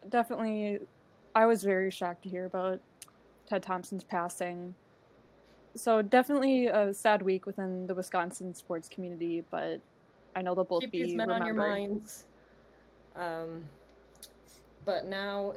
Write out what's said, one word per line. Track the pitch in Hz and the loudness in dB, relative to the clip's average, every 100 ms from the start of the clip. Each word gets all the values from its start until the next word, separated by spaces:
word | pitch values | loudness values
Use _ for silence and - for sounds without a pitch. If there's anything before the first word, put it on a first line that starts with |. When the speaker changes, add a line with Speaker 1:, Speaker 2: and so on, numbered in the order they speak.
| 202 | -2
Speaker 1:
Definitely, | 240 233 226 220 214 208 202 - _ _ _ - | 0 0 -2 -2 -2 -2 -4 -8 _ _ _ 0
I | 220 226 | 6 6
was | 226 | 6
very | 196 185 190 | 4 2 0
shocked | - 180 175 | -2 -4 -6
to | 190 | -8
hear | 180 | -6
about | 185 185 185 185 - _ - _ - - - | -4 -2 -2 -4 -8 _ -20 _ -20 -20 -4
Ted | 196 | -4
Thompson's | 185 185 180 190 | -2 -4 -4 -10
passing. | - 180 175 - 180 175 180 180 _ _ _ - - _ _ - - - | -4 -4 -2 -4 -6 -6 -10 -12 _ _ _ -20 -20 _ _ -20 -20 -4
So | - 220 | 4 4
definitely | 202 254 254 285 269 262 240 | 6 6 6 4 6 6 6
a | 196 202 | 4 2
sad | 202 226 208 | 4 4 4
week | 190 190 202 | 4 0 -2
within | 190 190 185 185 | -6 -4 -4 -4
the | 185 | -4
Wisconsin | 180 185 175 - 185 | -2 -2 -2 -4 -10
sports | 170 - 170 160 | -10 -8 -8 -8
community, | - 180 170 170 165 170 | -10 -8 -4 -4 -4 -4
but | 170 160 160 - _ _ _ - 190 | -4 -4 -6 -10 _ _ _ -10 -4
I | |
know | 180 180 | -2 0
they'll | 180 | 2
both | 175 | 0
Speaker 2:
Keep | 254 | 0
Speaker 1:
be | - | -2
Speaker 2:
these | 175 226 | -2 0
men | 220 | 0
on | - 226 | 0 0
your | |
Speaker 1:
remembered. | 220 208 202 202 | 0 0 0 -2
Speaker 2:
minds. | 208 - - - - - - - - - - - 165 | -6 -8 -16 -20 -20 -20 -20 -20 -20 -20 -20 -18 -8
Um, | 175 165 165 165 151 - - - - - - - - - - - | -6 -6 -8 -10 -14 -18 -20 -20 -20 -20 -20 -20 -20 -20 -20 -10
but | - 180 180 | -4 -4 -4
now | 196 202 202 202 | -6 -4 -4 -4